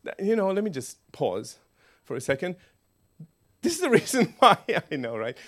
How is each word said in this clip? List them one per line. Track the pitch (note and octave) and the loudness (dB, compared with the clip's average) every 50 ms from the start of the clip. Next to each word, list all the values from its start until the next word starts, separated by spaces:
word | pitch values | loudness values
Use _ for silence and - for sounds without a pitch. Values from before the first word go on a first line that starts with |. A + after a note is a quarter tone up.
| - | -12
Th-, | - - - | -12 -8 -4
you | F#3+ G3+ A3+ | -2 0 0
know, | A3 F#3+ F#3+ | 2 0 0
let | F#3+ G3+ G#3+ | 0 -2 -2
me | G#3+ | -4
just | D#3+ C3 A#2+ - - - _ _ | -6 -8 -10 -10 -14 -20 _ _
pause | - - D3 G#2 F2+ G#2 B2+ - - - _ _ _ _ _ _ _ _ _ | -8 -4 -2 -2 -2 -4 -8 -10 -16 -20 _ _ _ _ _ _ _ _ _
for | _ - | _ -10
a | - | -8
second. | - - C#3 C3+ F#3 F3+ F3+ - _ _ _ _ _ _ _ _ _ _ _ _ D#3+ - _ _ _ _ _ _ | -4 -4 -4 -4 -4 -6 -8 -10 _ _ _ _ _ _ _ _ _ _ _ _ -20 -20 _ _ _ _ _ _
This | - F4 E4 | -4 -4 -2
is | D#4 | -2
the | F4+ C#4 | 0 4
<laughs> | A#3 - | 4 4
reason | - - - B3+ G#3 - - - | 2 2 0 0 0 0 4 6
why, | C4+ A#3 F#3+ - - - - E3+ - - | 6 8 8 6 2 -4 -4 -4 -4 -6
I | D#3 | -8
know, | C3+ B2+ A#2 A#2 G#2+ | -8 -6 -6 -6 -6
right? | A2 A#2+ C3 - - | -6 -8 -8 -10 -16